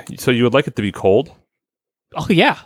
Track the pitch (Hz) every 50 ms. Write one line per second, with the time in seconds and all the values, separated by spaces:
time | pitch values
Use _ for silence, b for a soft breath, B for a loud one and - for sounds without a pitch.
0 | B - - - - 127 127 117 120 120 120 139 - 139 - - 104 98 - -
1 | - 95 98 120 156 - - _ _ _ _ _ _ _ _ _ _ _ _ _
2 | _ _ - 151 160 - 175 165 208 - 160 - -